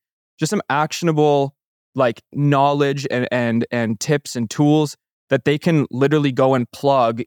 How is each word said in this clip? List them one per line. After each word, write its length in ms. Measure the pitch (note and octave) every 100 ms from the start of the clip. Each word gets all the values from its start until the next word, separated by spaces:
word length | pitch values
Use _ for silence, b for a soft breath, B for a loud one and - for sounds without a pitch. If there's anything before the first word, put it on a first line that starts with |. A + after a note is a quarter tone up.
| _ _ _ _
just 120 | D#3+
some 120 | F#3+ -
actionable, 840 | C3+ D3+ - E3+ D3+ D3+ C#3+ C#3 - _ _ _
like, 280 | C3 B2+ A2+ _
knowledge 760 | - C#3+ C#3 C#3+ C#3+ C#3+ C#3+ C3+
and, 180 | B2 B2
and, 340 | B2 A#2+ A#2 A#2
and 280 | A#2+ A2+ A2+
tips 380 | - D3 - B2
and 120 | A2+
tools 480 | - D3 D#3 D3 - _ _ _
that 160 | C3+
they 140 | C#3+ D3+
can 280 | - D#3+ C3
literally 420 | A#2+ C#3 D3+ C#3+
go 220 | B2+ C3
and 160 | C3 A#2+
plug 500 | - C#3+ C3+ A#2 A#2